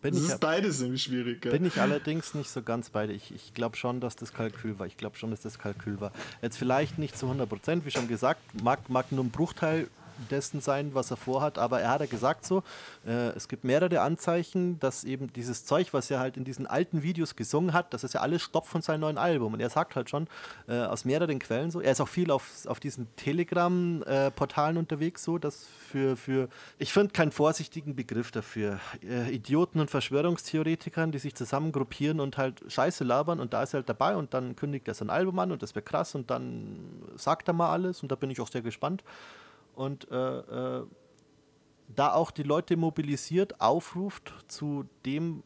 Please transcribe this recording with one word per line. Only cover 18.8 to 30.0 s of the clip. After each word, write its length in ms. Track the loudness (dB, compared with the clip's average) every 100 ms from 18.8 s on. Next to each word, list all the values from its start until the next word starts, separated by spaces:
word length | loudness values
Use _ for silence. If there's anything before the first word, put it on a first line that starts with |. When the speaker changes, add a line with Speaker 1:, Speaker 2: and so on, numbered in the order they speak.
Speaker 1:
seinem 180 | -2 0
neuen 180 | 0 0
Album. 360 | 2 2 0
Und 80 | 0
er 80 | 0
sagt 260 | 0 0 -2
halt 140 | -2
schon, 180 | -2 -4 -8 -16 -18 -4
äh, 60 |
aus 320 | -2 0 -2 0
mehreren 340 | 2 2 0
Quellen 320 | 0 0 0
so, 80 | 0
er 140 | 4
ist 80 | 4
auch 80 | 2
viel 220 | 2 4
auf, 340 | 2 0 -12 -6
auf 160 | -6
diesen 260 | -6 -6 -10 -6
Telegram, 880 | -2 0 2 4 4 4 2 0
äh, 260 | 2 4 4
Portalen 460 | 2 0 2 2 2
unterwegs, 480 | 0 0 -2 -2
so, 140 | -2 0
dass 280 | -2 -6 -16 -18 -6
für, 280 | 2 2 2
für, 320 | 2 2 2 -4 -20 -6
ich 120 | 2
find 220 | 4 4
keinen 180 | 6 4
vorsichtigen 640 | 6 4 4 -4 -8 -8 -6
Begriff 340 | -2 -2 -2
dafür. 500 | -4 -6 -2 -2 -2 -8 -12
Äh, 320 | -6 -2 -2
Idioten 460 | -4 0 2 4 2
und 100 | 2
Verschwörungstheoretikern, 1200 | 0